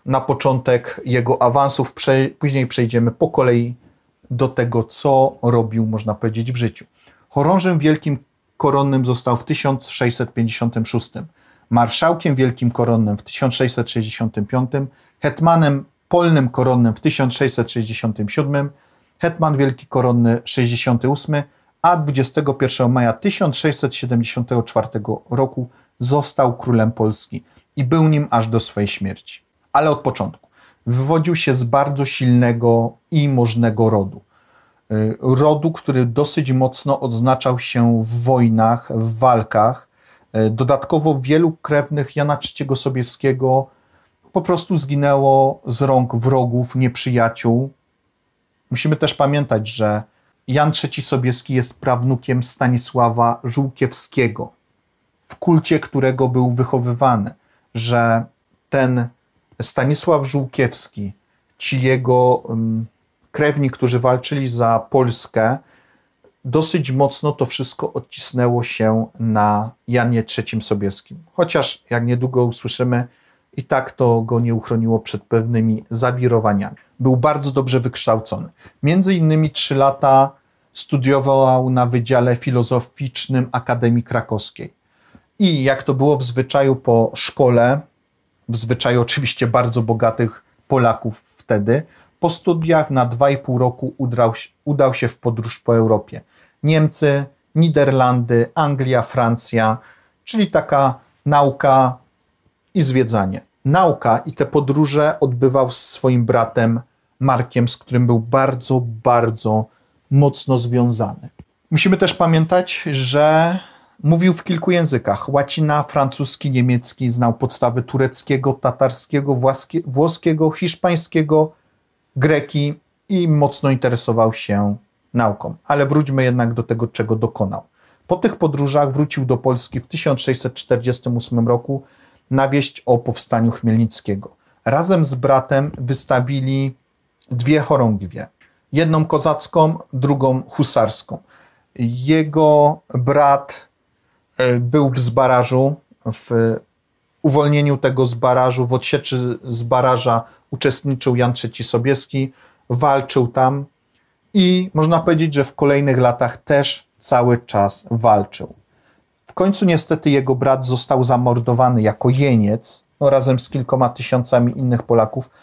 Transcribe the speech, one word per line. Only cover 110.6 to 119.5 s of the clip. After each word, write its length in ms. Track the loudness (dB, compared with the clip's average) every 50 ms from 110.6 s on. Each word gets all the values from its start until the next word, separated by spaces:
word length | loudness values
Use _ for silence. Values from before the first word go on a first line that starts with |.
| 0 0 0 0 0 0 0 -2 -4 -6 -6 -12 -18 -20 _ -20 -20 _ _ _ _ _
Musimy 260 | -2 2 2 2 2
też 180 | 2 2 -2 2
pamiętać, 680 | 0 2 2 4 2 2 2 2 0 0 -2 -6 -8 -6 -4
że 640 | -4 -4 -2 0 2 4 4 4 4 4 2 2 -2 -4 -8 -12 -20 _ _ _ _ _
mówił 300 | 0 2 2 4 4 2
w 120 | 2 0 -2
kilku 260 | -4 -4 -2 0 0
językach. 600 | 2 2 2 0 0 -2 0 -2 -4 -4 -4 -2
Łacina, 500 | 0 0 0 0 -2 -2 0 0 0 0
francuski, 680 | -2 -2 -2 -2 -2 -2 -2 -4 -6 -6 -6 -6 -4 -2
niemiecki, 600 | 0 2 2 2 2 0 -2 -6 -8 -4 -4 -2
znał 240 | 0 0 0 0 0
podstawy 480 | -2 -4 -6 -2 -2 -2 0 0 -2
tureckiego, 720 | -6 -4 -2 -2 -2 -2 -2 -8 -4 -2 -2 0 0 -2
tatarskiego, 840 | -2 0 -2 -2 0 0 0 0 0 -6 -10 -4 -4 -4 -2 -2 -2
włoskie-, 480 | 0 0 0